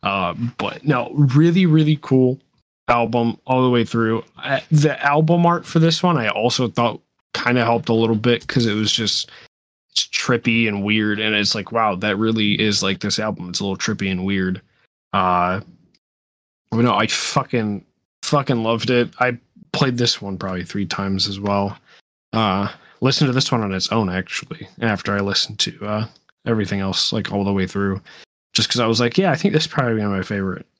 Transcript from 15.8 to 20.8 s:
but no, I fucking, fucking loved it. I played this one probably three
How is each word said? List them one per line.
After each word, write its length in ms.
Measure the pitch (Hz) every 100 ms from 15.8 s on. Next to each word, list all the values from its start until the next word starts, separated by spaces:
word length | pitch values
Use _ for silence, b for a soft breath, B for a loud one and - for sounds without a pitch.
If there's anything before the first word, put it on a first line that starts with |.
| _ _ _ _ _ _ _ _ _
but 100 | 110
no, 140 | 120 101
I 100 | 110
fucking, 800 | - - - 131 123 107 101 - _ _ _
fucking 400 | - 147 135 123
loved 260 | 113 113 110
it. 200 | 123 117 -
I 180 | 123 123 _ _ -
played 280 | - 139 120
this 200 | 120 -
one 160 | 101 95
probably 240 | 95 92
three 240 | 85 101